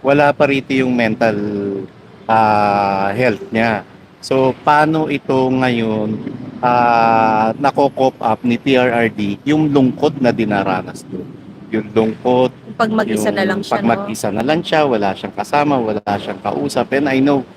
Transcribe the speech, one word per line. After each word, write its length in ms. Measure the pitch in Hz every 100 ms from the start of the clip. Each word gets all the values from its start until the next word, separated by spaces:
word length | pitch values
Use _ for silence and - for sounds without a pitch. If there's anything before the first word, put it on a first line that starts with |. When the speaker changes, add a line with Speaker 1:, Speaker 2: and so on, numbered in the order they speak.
Speaker 1:
Wala 320 | 131 143 147 139
pa 160 | 143
rito 240 | 135 127 135
yung 160 | 127
mental, 480 | 123 113 107 117 104 104 101 101 98 95 - - - -
ah, 880 | 110 110 104 104 101 98 98 98 104
health 320 | 127 98 -
niya. 400 | 113 113 104 90 - - -
So, 320 | - 135 131 123 -
paano 400 | 151 151 160 156
ito 400 | 139 - 131 127
ngayon, 720 | 131 127 120 113 107 107 107 - - - -
ah, 960 | 123 123 120 117 113 113 110 110 110 113
nako-cope 640 | 139 143 139 - 131 -
up 240 | 113 110
ni 160 | 123 117
P 160 | 139 131
R 160 | 127
R 160 | 117 113
D 320 | 104 101 98 135
yung 240 | 156 156
lungkot 480 | 139 127 123 151 139
na 160 | 123 110
dinaranas 720 | 107 101 95 92 90 - -
doon? 160 | 92 - - - - -
Yung 160 | 110 107 110
lungkot, 560 | 110 107 123 123 127 - - -
Speaker 2:
Pag 160 | 226
mag-isa 400 | 220 208 214 214
na 160 | 202 190
Speaker 1:
yung 20 | 190
Speaker 2:
lang 60 |
siya, 100 | 208 -
Speaker 1:
pag 40 |
Speaker 2:
no? 80 | 117 117
Speaker 1:
mag-isa 320 | 101 110 110 101
na 80 |
lang 160 | 123 160
siya, 240 | 165 160
wala 320 | 147 117 101 92
siyang 160 | 101
kasama, 480 | - 104 143 147 135
wala 240 | 113 107 104 101
siyang 240 | 101 95
kausap. 480 | 104 139 143 131 117
And 160 | 135 147
I 160 | 131
know 240 | 139 139 123